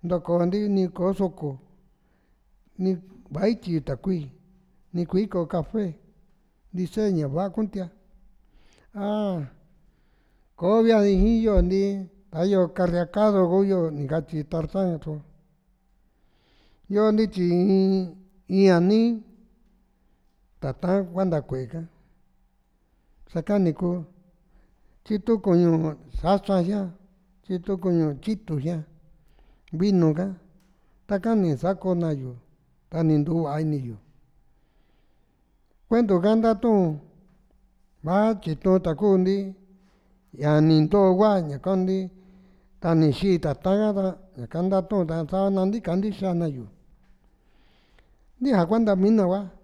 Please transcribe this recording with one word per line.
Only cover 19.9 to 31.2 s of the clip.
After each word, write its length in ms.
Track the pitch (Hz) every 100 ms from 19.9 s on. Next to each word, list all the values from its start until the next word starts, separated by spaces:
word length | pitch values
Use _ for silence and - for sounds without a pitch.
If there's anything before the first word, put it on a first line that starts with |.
| _ _ _ _ _ _ _
ta 60 | 143
ta'an 280 | 127 180 196 185
kuanta 320 | 170 190 160
kue'e 240 | - 131 127
ka. 140 | 165 165 _ _ _ _ _ _ _ _ _ _ _ _ _ -
Saka 280 | 170 156 208
ni 140 | 180
ku, 180 | 147 180 175 156 _ _ _ _ _ _ _ _ _ -
tyitu 260 | 214 185 226
kuñu 300 | 196 175 175 165 160 147 -
sasa 500 | - 165 196 196 196
jia, 180 | 170 208 190 175 _ _ _ _
tyitu 320 | _ 185 175 190
kuñu 280 | 185 170 156 139
tyitu 340 | - 214 - 156
jia, 180 | 143 170 151 - _ _ _ _ _ _ _
vinu 360 | 160 196 185 165
ka, 120 | 156 196 185 _ _ _ _ _ _ _
taka 220 | 202